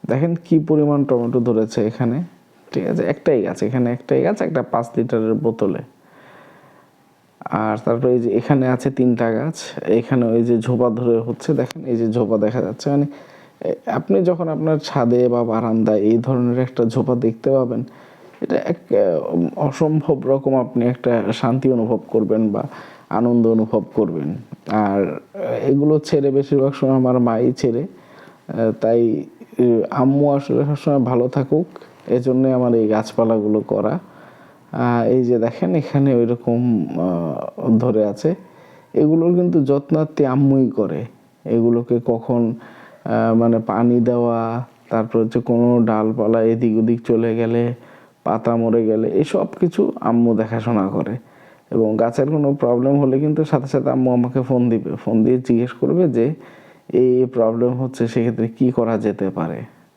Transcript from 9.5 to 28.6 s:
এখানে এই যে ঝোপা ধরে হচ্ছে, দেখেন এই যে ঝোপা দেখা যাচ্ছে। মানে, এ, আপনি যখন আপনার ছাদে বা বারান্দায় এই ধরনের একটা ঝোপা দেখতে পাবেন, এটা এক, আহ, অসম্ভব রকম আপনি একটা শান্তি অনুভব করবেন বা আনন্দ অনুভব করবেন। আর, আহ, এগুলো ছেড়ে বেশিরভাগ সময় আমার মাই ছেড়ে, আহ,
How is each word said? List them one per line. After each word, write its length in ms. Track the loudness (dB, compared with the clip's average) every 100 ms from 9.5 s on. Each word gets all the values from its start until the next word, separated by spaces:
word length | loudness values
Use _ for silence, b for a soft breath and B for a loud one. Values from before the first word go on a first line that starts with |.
| -8 -14 -10 0
এখানে 460 | 0 2 0 2
এই 120 | 2
যে 160 | 2 0
ঝোপা 300 | 0 0 0
ধরে 300 | 0 0 0
হচ্ছে, 340 | -2 -6 -2
দেখেন 320 | -2 -2 -6 -4
এই 120 | -2
যে 140 | 0
ঝোপা 260 | 0 0 0
দেখা 240 | 0 -2
যাচ্ছে। 280 | -4 -4 -2
মানে, 160 | 0 -2 B B B B _ -8
এ, 80 | -6 -4
আপনি 380 | -6 0 2
যখন 260 | 2 -2 -4
আপনার 300 | -4 -2 -2
ছাদে 500 | -2 -2 2 2 2
বা 140 | 0
বারান্দায় 560 | 0 -2 0 0 2 2
এই 180 | 2 2
ধরনের 420 | 2 0 0 0
একটা 260 | -2 0 0
ঝোপা 300 | 0 0 0
দেখতে 360 | -2 -2 0
পাবেন, 320 | 0 0 -4 -8 B B B B B
এটা 140 | -4 -2
এক, 220 | -2 -6 0
আহ, 560 | 0 2 0 -2 -2 -2 -2
অসম্ভব 680 | -4 0 0 0 0 -2 0
রকম 300 | 0 2 0
আপনি 300 | 0 0 -2
একটা 380 | 0 0 0 -2
শান্তি 400 | -2 -2 0 0
অনুভব 260 | 0 0 -2 0
করবেন 440 | -2 2 0 0
বা 120 | -2 -6 B B B B
আনন্দ 380 | -2 2 2 4
অনুভব 360 | 2 0 -2 -2
করবেন। 440 | -2 -2 -2 -6 -8 -12 -18 -4
আর, 520 | -2 0 0 -2 -4 -14 -10
আহ, 60 | -6 -2 0
এগুলো 300 | 2 2 0
ছেড়ে 320 | 0 0 2
বেশিরভাগ 420 | 0 0 2 0
সময় 220 | 0 0 2
আমার 240 | 2 2
মাই 340 | 2 2 0
ছেড়ে, 340 | 0 -2 -2 -6
আহ, 840 | -12 -20 -20 -20 -20 -10 -2